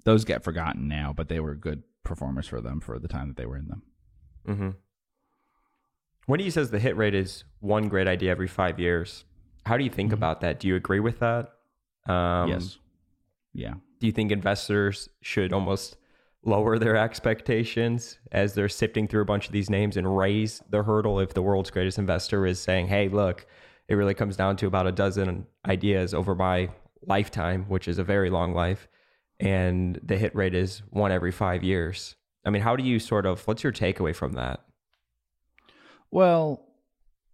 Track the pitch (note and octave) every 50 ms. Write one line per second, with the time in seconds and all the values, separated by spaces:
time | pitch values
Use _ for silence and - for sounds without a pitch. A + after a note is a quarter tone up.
0 | - A2+ A2 G#2+ A2 - D#2+ A#1+ - F2+ E2 E2 E2 E2 - - C2+ D2 D2 D2
1 | D2 C#2+ C#2+ E2 D#2+ - E2 E2 D#2 D#2 D2 D2+ - D#2+ D2+ C#2+ - _ _ _
2 | - - D#2 D2 C2+ C2+ C2+ C2 - - - A#1 A1+ A1+ C2+ D#2 - - A1+ A#1
3 | - - - - C2+ C#2+ C2 - B1 A#1 C2 C#2 D2 D#2 - G2+ - _ _ _
4 | _ _ _ _ - - - - - - G#2 G2+ G2 F#2+ F#2+ F#2 _ _ _ _
5 | _ _ _ _ _ _ _ _ _ _ _ _ _ _ _ _ _ _ _ _
6 | _ _ _ _ _ - C3+ E3 G3+ F#3+ E3 E3+ D3 B2 G#2+ G2+ A2 C3 F#2 G2
7 | A2 G#2 G2+ G2 F#2+ F2+ - - - - - - - G2+ G#2 G#2+ G#2+ G#2 G2+ F#2+
8 | F#2+ F#2 F#2 F2 F#2 F#2 F2+ E2+ F#2 F2+ - - F#2+ F2+ E2 E2+ F2 F2 F2 E2+
9 | E2 - - - - _ _ _ - _ _ - - - A2+ C3 C#3 B2 - -
10 | G2 G#2+ A2 G#2+ F#2 D#2+ D#2+ - - E2+ D2+ - - F#2+ F#2 F#2 F2+ - G2 G2+
11 | G#2 A#2 A#2 - A#2 A#2 A#2 A#2 A#2 - _ _ _ _ _ _ _ _ _ _
12 | - - F#2 F2+ F2 F2 F2 F2+ F2 E2 F2 F2+ F2 F#2+ - - _ _ _ _
13 | _ _ _ _ _ _ _ _ _ _ - - - - - F#2 - _ _ -
14 | - A2 G#2 - G#2+ G#2 G#2 G2 F#2 G2+ G2+ G2+ - - G#2 G#2 G2+ G2+ G2+ -
15 | - - _ _ - - - G#2+ F#2+ F2+ F#2 G2 F#2+ F#2 G2 G2 - - - -
16 | _ _ _ _ _ _ _ _ - A2 G#2 G2+ G#2+ A#2 A2 A2+ A2 A2+ G#2+ A2
17 | A2 A#2 - - - A#2+ G#2+ A2 - - A#2+ A2 A#2 A2+ - A#2 A#2 A#2 A#2 A#2+
18 | A#2+ - - - - - - - G2 G#2 G2 G#2 G2+ G2+ - - A2+ G#2+ - A2+
19 | G#2+ G#2 - G#2+ G#2 G2 G#2 G2 - - - G#2 G2 G2 G#2 G2 G#2 G#2 G2 G2
20 | F2+ F#2 G2 F#2+ F#2+ G2 G2+ G#2+ G#2+ A2 - - - - - G#2 G#2 G#2+ G#2+ G#2+
21 | G#2+ G#2+ G2+ G2 F#2+ F#2 - F#2+ F2+ G2 G2+ F#2+ F#2+ - - F#2+ F#2 F#2+ F#2 -
22 | G2+ F#2 F2 F2 - - - G2+ F#2+ F#2 F#2 F#2 - - F#2 F#2 F2 F#2 G2+ G2+
23 | G2+ F#2+ F#2+ G#2 G2+ F#2 F2+ - - - - - - - - _ _ - - G2+
24 | G2+ G2 G2+ - A2+ G2+ F#2+ - F#2+ G2 G2 F#2+ - F#2+ F#2 F#2+ F#2 F#2 F2+ F2+
25 | G2 G2 F#2 G2+ F#2+ F#2 F2+ F#2 F#2+ - _ _ - G2 F#2+ F2+ F#2 G#2 G2+ F#2+
26 | F2+ F2+ - D#2+ F#2 G2 F#2+ F2+ F#2 F#2 F#2 F2+ F#2 F2+ - - - - _ _
27 | - F2+ G2 G2 G#2 - - - D#2+ E2+ F#2 F#2 F#2+ G2+ F#2+ F#2 - - F2 F2
28 | F2+ F#2+ G2+ G2+ F#2+ F2+ F#2 F2 F2 F2 F2 E2+ E2+ F2 F#2+ G2+ - - _ _
29 | _ _ _ _ _ _ _ - - G2 G2 F#2 F#2 F#2 F2+ F2+ F2+ F2+ F2+ -
30 | - - F#2+ F#2+ A2 G#2 - G#2 G2 F#2 F2+ F2+ F#2+ F#2+ G2 - - - - G2+
31 | G#2 G2 F#2 F2+ E2+ F2+ F#2 - G#2+ F#2 F2+ F2+ F#2 F#2 F#2+ F2+ E2+ E2+ F2 -
32 | - - - _ _ _ _ _ - - G#2 G2+ G2 A#2 A#2+ C3 C3 B2+ B2 A2
33 | G#2+ - A#2+ G#2 F#2+ F#2+ F2+ F#2+ - - G#2+ - - C#3 A#2+ - - F2+ F#2+ -
34 | F#2+ D#2 D#2 - - C#2+ D2 B1 B1 B1+ C2 - _ _ _ _ _ _ _ _
35 | _ _ _ _ _ _ _ _ _ _ _ _ _ _ _ _ - - - -
36 | _ - - F3+ F#3 F3+ E3+ E3 D#3+ D#3 C#3 - - _ _ _ _ _ _ _
37 | _ _ _ _ _ _